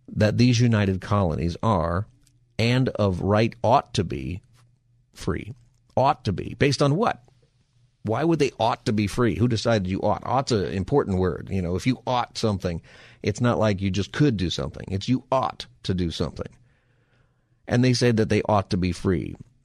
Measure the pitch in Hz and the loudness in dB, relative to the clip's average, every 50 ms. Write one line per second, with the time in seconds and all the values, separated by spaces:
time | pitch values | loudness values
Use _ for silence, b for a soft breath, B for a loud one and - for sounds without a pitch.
0 | B - - - 107 104 107 107 120 127 120 113 123 120 113 104 101 98 92 92 | B -8 -2 0 2 2 4 4 4 4 4 4 4 4 4 4 2 2 0 -2
1 | - - 98 104 98 85 76 - 76 87 85 - - 110 107 90 78 82 87 92 | -2 0 0 2 2 0 0 0 -2 -4 -4 -2 -2 0 0 0 0 0 -2 -4
2 | 107 - - _ _ _ _ _ _ _ _ - 110 117 123 127 131 - - - | -4 -6 -12 _ _ _ _ _ _ _ _ -2 0 2 2 2 0 0 0 0
3 | 107 98 92 85 85 92 104 104 117 113 - - - 107 120 139 - _ - - | 0 0 0 0 0 2 2 2 2 0 -2 -2 0 2 2 2 0 _ -4 -4
4 | 92 82 - 69 67 65 90 98 _ _ _ _ _ _ _ _ _ _ _ _ | -2 -2 -4 -6 -6 -8 -8 -10 _ _ _ _ _ _ _ _ _ _ _ _
5 | _ _ _ - - - 85 - - - - _ - _ _ _ _ _ - - | _ _ _ -10 -6 -4 -4 -4 -6 -10 -14 _ -20 _ _ _ _ _ -2 0
6 | 127 139 151 - - 110 95 - - - - - 127 147 131 - 147 139 143 180 | 2 2 0 0 -2 -4 -4 -4 -6 -8 -2 0 0 2 2 2 2 2 2 2
7 | 233 - - - _ _ _ _ _ _ _ _ _ _ _ _ _ _ _ _ | 0 -2 -2 -6 _ _ _ _ _ _ _ _ _ _ _ _ _ _ _ _
8 | - 107 110 123 151 170 165 151 143 127 - - 113 113 127 - - - 110 104 | -4 -4 -2 0 2 2 2 2 2 0 0 0 0 0 -2 -2 -2 -2 0 0
9 | 107 98 - - 123 117 85 80 110 123 123 104 - 117 117 107 92 90 95 90 | 0 0 0 0 0 0 2 2 0 0 0 0 0 0 0 0 0 -2 -2 -2
10 | - 104 101 - - - 113 131 139 - 131 104 90 64 71 98 92 - 143 143 | -2 -2 -2 -4 -4 -4 -4 -2 -2 0 0 -2 -2 -2 -4 -4 -2 0 0 0
11 | - - 98 92 92 90 78 50 - - - 95 90 82 90 95 - 127 127 - | 0 2 0 0 0 0 -2 -4 -8 -6 -4 -4 -2 -2 -4 -2 -2 -2 -2 -2
12 | - - 127 123 120 - - - - 110 104 90 - 92 85 82 B B B B | -2 -2 -2 -2 -2 -4 -6 -2 -2 -2 0 0 -2 -4 -6 -6 B B B B
13 | B B B B B - 104 - 127 120 110 78 107 110 104 92 101 98 92 101 | B B B B B -4 -2 0 2 2 2 2 2 2 0 0 0 -2 0 -2
14 | 95 - - - 147 147 117 95 95 82 - - 67 67 - - - - 95 98 | -2 -2 0 2 2 2 2 0 -2 -2 -2 -4 -6 -6 -8 -10 -10 -6 -6 -6
15 | - - 123 - - - 131 135 117 - - - - - _ _ - - 98 90 | -2 -2 -2 -2 -2 -2 -2 -2 -2 -2 -6 -8 -14 -16 _ _ -6 -4 -2 -2
16 | 90 82 80 - 90 71 - - - - - - _ _ _ _ _ _ _ _ | -2 -4 -4 -4 -6 -6 -6 -10 -12 -12 -14 -20 _ _ _ _ _ _ _ _
17 | _ _ _ _ _ _ _ _ _ _ _ _ - - - 123 123 127 123 120 | _ _ _ _ _ _ _ _ _ _ _ _ -6 -2 2 2 4 4 4 4
18 | 123 123 120 107 107 87 104 107 - - 107 101 95 - - 92 87 92 85 - | 4 2 4 2 2 2 2 0 0 2 0 0 0 0 -2 0 0 -2 -2 -2
19 | - 101 92 76 53 50 50 - - _ _ _ _ | 0 0 0 0 -2 -6 -10 -14 -18 _ _ _ _